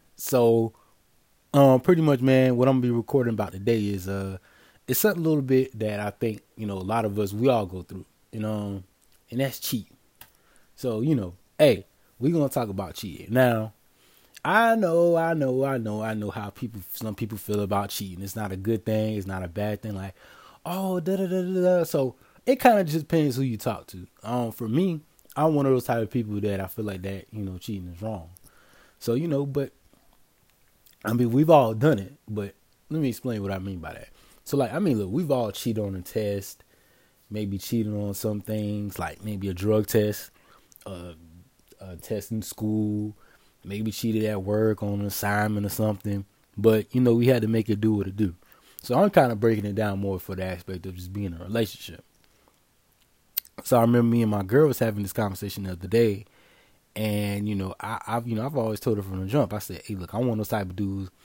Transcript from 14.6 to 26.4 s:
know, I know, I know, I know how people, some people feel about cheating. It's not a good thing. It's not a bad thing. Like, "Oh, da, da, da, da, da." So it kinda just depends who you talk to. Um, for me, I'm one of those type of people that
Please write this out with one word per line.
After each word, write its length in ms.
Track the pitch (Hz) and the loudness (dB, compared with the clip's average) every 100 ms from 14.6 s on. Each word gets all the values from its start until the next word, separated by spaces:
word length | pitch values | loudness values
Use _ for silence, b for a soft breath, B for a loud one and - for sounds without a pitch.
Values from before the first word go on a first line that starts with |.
| 226 | 4
know, 420 | 226 185 165 170 170 | 4 2 4 4 4
I 200 | 165 165 | 2 0
know, 280 | 135 127 | 0 0
I 140 | 135 131 | 0 -2
know, 240 | 110 107 | -4 -4
I 140 | 110 110 | -4 -4
know 160 | 104 | -6
how 180 | 113 104 | -6 -10
people, 320 | - 120 107 92 | -10 -12 -12 -14
some 220 | - 110 | -10 -8
people 240 | 101 110 107 | -6 -8 -6
feel 220 | - 104 | -4 -2
about 300 | 101 101 98 | 0 0 -2
cheating. 340 | - 98 90 | -6 -10 -10
It's 120 | 98 110 | -10 -8
not 160 | 104 | -6
a 60 | 95 | -4
good 260 | 98 113 | -2 -2
thing. 320 | - 110 107 107 | 0 0 0 -4
It's 120 | 95 | -6
not 160 | 95 | -6
a 40 | 90 | -8
bad 360 | 90 104 104 | -6 -4 -6
thing. 100 | 110 | -8
Like, 220 | 101 98 B B B B B - | -8 -10 B B B B B -8
"Oh, 340 | 180 190 180 | -4 -2 -2
da, 180 | 170 190 | -2 -2
da, 100 | 190 | 0
da, 140 | 185 | -2
da, 180 | 180 185 | 0 2
da." 220 | 180 180 | 4 4
So 320 | 165 151 131 - b b - | 2 0 -2 -4 b b 0
it 120 | 269 | 4
kinda 240 | 254 214 | 6 6
just 240 | 170 156 147 | 4 -2 2
depends 280 | 165 147 123 | 2 2 2
who 80 | |
you 140 | 135 107 | -2 -2
talk 280 | - 101 - | -4 -6 -8
to. 200 | 92 90 _ | -16 -18 _
Um, 280 | 107 123 117 | -6 -2 -4
for 160 | - 113 | -4 -2
me, 340 | 127 190 160 - _ - - | 0 0 -2 -10 _ -10 0
I'm 180 | 156 | 2
one 140 | 147 139 | 4 4
of 40 | |
those 120 | 127 | 2
type 180 | - 120 | 2 0
of 80 | 110 | 0
people 300 | 123 107 | -2 -2
that 200 | 104 | -2